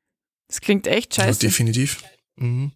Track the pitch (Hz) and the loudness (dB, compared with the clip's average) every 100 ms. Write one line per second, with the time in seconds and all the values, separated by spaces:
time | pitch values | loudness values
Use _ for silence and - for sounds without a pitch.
0 | _ _ _ _ _ - - 196 - - | _ _ _ _ _ -4 0 2 2 0
1 | 233 - 190 107 110 - 113 113 143 - | 0 0 0 2 0 2 2 0 -2 -4
2 | - - _ - 123 123 139 | -12 -20 _ -8 -4 -2 -4